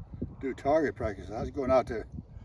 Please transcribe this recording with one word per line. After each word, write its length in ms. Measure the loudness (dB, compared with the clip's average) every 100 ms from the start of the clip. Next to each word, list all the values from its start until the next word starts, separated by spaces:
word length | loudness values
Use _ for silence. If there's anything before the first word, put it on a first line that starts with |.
| -8 -8 -8 -6
do 140 | -6
target 400 | -2 4 4 4
practice. 360 | 0 -4 -4 -8
I 100 | -6
was 100 | -4
going 200 | -2 4
out 160 | 4 4
there 200 | -2 -6 -10 -12 -14